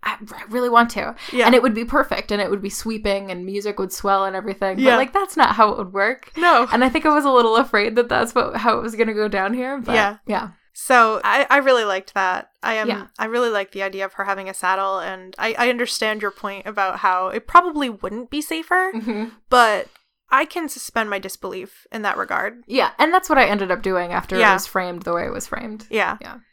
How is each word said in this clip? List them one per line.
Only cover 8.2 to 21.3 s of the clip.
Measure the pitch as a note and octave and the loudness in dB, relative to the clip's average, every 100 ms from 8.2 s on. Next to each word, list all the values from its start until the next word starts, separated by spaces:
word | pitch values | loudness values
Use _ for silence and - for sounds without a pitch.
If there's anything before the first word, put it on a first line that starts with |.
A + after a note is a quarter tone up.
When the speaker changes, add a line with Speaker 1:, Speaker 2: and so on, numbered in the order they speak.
| A3+ | 2
Speaker 1:
what, | B3+ - - | 0 0 0
how | A3+ A3 | 0 0
it | |
was | A3+ A3 | -2 -2
gonna | A3 | -2
go | G#3+ G#3+ | 0 -2
down | G3+ F#3+ | 0 -2
here. | A#3+ B3+ C#4 | -2 -4 -6
But | A#3+ | -2
Speaker 2:
Yeah. | A3+ G3+ G#3+ - | 0 0 -2 -6
Speaker 1:
yeah. | G#3 G#3+ - _ | -4 -6 -16 _
Speaker 2:
So | - - B3+ A3+ G#3+ | -16 2 4 6 2
I, | - A3+ C#4 | 0 0 4
I | C#4 | 4
really | C4+ B3 | 6 4
liked | G#3+ F#3+ - | 2 -2 -4
that. | - F#3 F3+ - _ | -4 -2 -2 -8 _
I | G#3+ | -4
am, | A3 A3 | -2 -2
Speaker 1:
Yeah. | G#3+ F#3+ _ | -4 -8 _
Speaker 2:
I | A3 | -4
really | A#3 A#3+ | 0 0
like | G#3 G3 | 0 -4
the | G3+ | -6
idea | G3 F#3+ | -6 -6
of | G3 | -8
her | - | -6
having | G3 G3 F#3+ | -4 -4 -6
a | |
saddle, | F#3+ F#3 F#3+ G3 F#3+ | -4 0 0 0 -2
and | F3 F#3 F#3 - | -6 -10 -14 -6
I, | A3+ A3+ | -4 0
I | A#3+ | 0
understand | B3 B3 - A3 G#3+ | 0 -4 -2 -4 -2
your | G#3 | -6
point | - G#3 G3 - | -6 -12 -10 -10
about | G#3 F#3+ - | -2 -2 0
how | G3 F#3 F#3 | 0 0 -2
it | A#3 - | -6 0
probably | F4 F4+ D4+ C4+ | 2 2 -4 -4
wouldn't | G3+ F#3+ G#3 B3 | -4 -8 -8 -8
be | C#4+ | -8
safer, | D4 D#4+ D#4+ F#4 F#4 | -6 -8 -2 0 0
Speaker 1:
Mm-hmm. | A3+ G#3+ G#3 A#3 - _ | -4 -6 -6 -8 -12 _
Speaker 2:
but | B3 A3+ G#3+ - _ _ _ _ | 4 6 2 -4 _ _ _ _
I | - | 2
can | D#4 - D#4 | 2 -4 -8
suspend | - - - G#3+ | -10 -8 -4 -4
my | G3 | -4
disbelief | G3 | -8